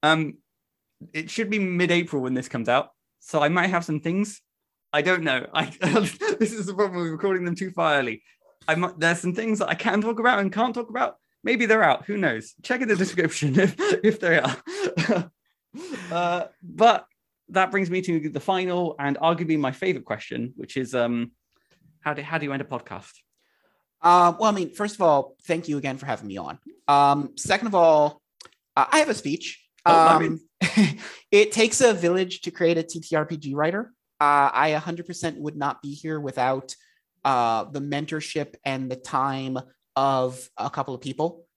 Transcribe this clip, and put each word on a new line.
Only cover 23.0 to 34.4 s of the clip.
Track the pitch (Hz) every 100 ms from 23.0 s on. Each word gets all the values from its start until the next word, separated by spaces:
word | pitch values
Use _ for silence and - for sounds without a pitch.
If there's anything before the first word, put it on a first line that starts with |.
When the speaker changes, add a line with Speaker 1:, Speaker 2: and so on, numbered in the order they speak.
| - _ _ _ _ _ _ _ _ _
Speaker 2:
Uh, | 170 175 175 170
well, | 220
I |
mean, | 202 165
first | - 208 208
of |
all, | 175 143 131 _
thank | - 165 165
you | 147
again | 135 135
for | 139
having | 110 104
me | 95
on. | 76 - - - -
Um, | 143 143 143 135 -
second | - 196 233
of |
all, | 196 165 151 147 - _ _ - _ _ -
uh, | 131
I | 311
have | 302
a |
speech. | 226 143 147 - - _ _ 175
Speaker 1:
Oh, | 165 160
I | 160
mean | 160 160 _ _ 185 -
Speaker 2:
Um, | 185 143 -
<laughs> | - _
it | 202 214
takes | 214 226 -
a | 247
village | 196 170 180 185 -
to | -
create | - 170 170
a |
T | 160 170
T | - 160
R | 151
P | 160
G | 147 139
writer. | 156 196 240 _ _ _
Uh, | 147 143